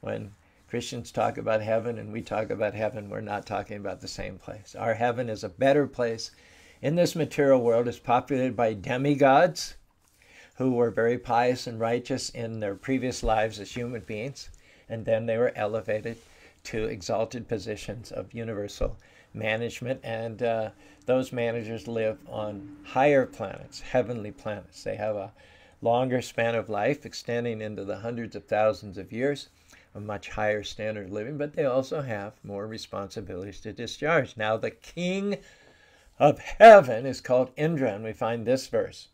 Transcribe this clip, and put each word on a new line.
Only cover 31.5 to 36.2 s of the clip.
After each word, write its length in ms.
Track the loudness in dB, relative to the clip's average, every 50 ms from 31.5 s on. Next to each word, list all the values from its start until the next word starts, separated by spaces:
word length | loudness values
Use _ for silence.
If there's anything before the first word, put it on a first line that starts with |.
| -4
they 120 | -2 0
also 380 | 2 2 0 0 -2 -4 -6 -4
have 300 | -4 -6 -6 -6 -8 -12 _ _
more 240 | -10 -8 -8 -8
responsibilities 920 | -8 -10 -12 -12 -10 -8 -8 -8 -8 -10 -12 -10 -10 -10 -10 -10 -10 -12 -12
to 120 | -12 -12 -10
discharge. 640 | -10 -10 -10 -10 -4 -2 2 2 2 0 0 -4
Now, 200 | -4 0 0 0
the 160 | 0 -2 -6 -8
king 640 | _ -20 -16 -10 -6 -4 -2 -2 -2 -2 -4 -4 -6 -8 -18 -20 _ -20 -20 _ _ _ _ _ _ _ _ _
of 220 | _